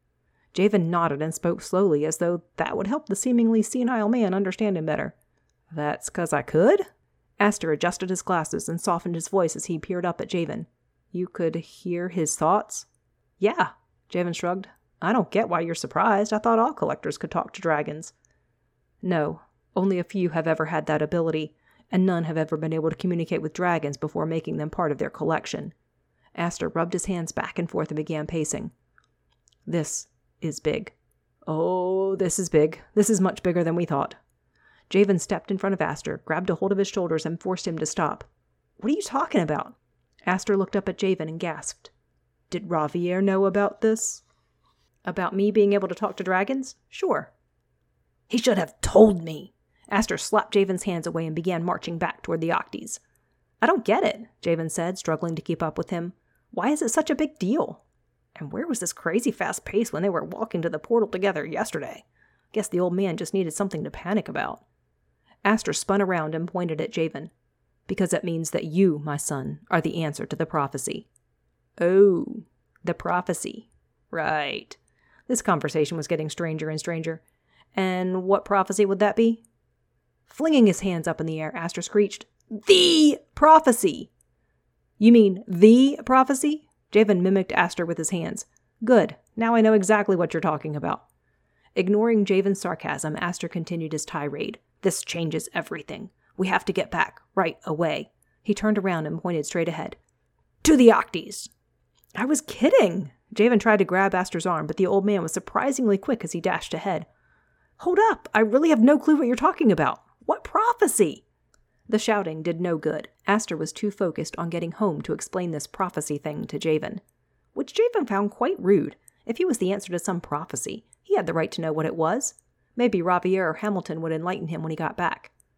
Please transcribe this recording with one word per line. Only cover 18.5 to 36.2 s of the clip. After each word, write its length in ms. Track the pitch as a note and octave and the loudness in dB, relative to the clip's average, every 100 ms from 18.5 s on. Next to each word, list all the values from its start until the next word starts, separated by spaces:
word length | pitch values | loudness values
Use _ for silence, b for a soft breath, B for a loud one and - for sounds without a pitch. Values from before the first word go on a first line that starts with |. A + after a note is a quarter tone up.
| _ _ _ _ _ | _ _ _ _ _
"No, 420 | F#3 E3+ D3+ D#3+ _ _ _ - | -2 0 -2 -6 _ _ _ -2
only 240 | F#3+ F#3 | 0 0
a 40 | |
few 260 | F3 G3 F3 | -2 -2 -2
have 180 | E3 E3 | 0 0
ever 160 | D#3+ | 0
had 220 | D#3 E3 D#3 | 0 -2 -2
that 160 | D3+ | -2
ability, 520 | D3+ E3+ E3 D#3 D3+ b b b b | 0 0 0 -2 -6 b b b b
and 140 | F#3 | 2
none 200 | F#3 F3 | 2 2
have 120 | E3 D#3+ | -2 -2
ever 220 | D#3 D#3 | -2 -2
been 160 | D#3+ | -2
able 160 | D#3+ D#3+ | -2 -2
to 60 | - | -2
communicate 440 | F3+ E3+ E3 E3 | -2 -2 -2 -4
with 140 | D#3 | -4
dragons 420 | - F3+ E3+ D3 C#3+ | -4 -2 0 -2 -6
before 300 | D3+ F3 D#3+ | -6 -4 -4
making 320 | E3 E3 D#3+ | -4 -4 -6
them 100 | D3+ | -6
part 240 | - E3 | -4 -2
of 60 | D3 | -2
their 100 | - | -4
collection." 640 | - D#3+ D#3+ - - D3+ - _ _ _ _ _ | -4 -2 -2 -4 -10 -10 -16 _ _ _ _ _
Aster 340 | - E3+ - E3+ | -6 -6 -4 -6
rubbed 240 | E3 E3 | -4 -4
his 140 | F3 - | -4 -4
hands 260 | F3+ E3 | -4 -6
back 260 | - - - | -6 -8 -6
and 120 | E3+ | -6
forth 180 | F3+ D#3 | -4 -4
and 80 | D3+ | -6
began 300 | D#3 D#3 D3+ | -6 -6 -4
pacing. 460 | E3 D#3+ - E3 - _ _ _ _ _ _ _ _ - | -4 -4 -6 -10 -16 _ _ _ _ _ _ _ _ -6
"This 420 | E3 D3+ - - _ _ _ | -4 -4 -8 -12 _ _ _
is 180 | E3 D3+ | -8 -6
big. 320 | D#3 - G#3 - _ _ _ _ - | -4 -4 -8 -18 _ _ _ _ -6
Oh, 680 | D#3 E3+ F#3 F3+ F#3+ G3 | -2 0 0 -2 -2 -2
this 240 | F#3+ F3+ - | 0 -2 -2
is 120 | F3+ | 0
big. 280 | D#3 D#3 - - | 4 2 0 -4
This 160 | - G#3 | 0 2
is 140 | G#3 | 4
much 200 | F#3+ - | 2 0
bigger 220 | F#3 F3 | -2 0
than 100 | E3 | 0
we 120 | E3+ E3 | 0 -2
thought." 300 | C#3 D3+ - _ _ _ b b b b | -2 -4 -8 _ _ _ b b b b
Javen 280 | G3 G3+ F3+ | 2 4 2
stepped 320 | - F3+ - | 0 -6 -4
in 60 | F#3+ | -4
front 160 | G3 | -2
of 80 | F#3+ | -2
Aster, 400 | D#3 D3 - - | -2 -4 -8 -10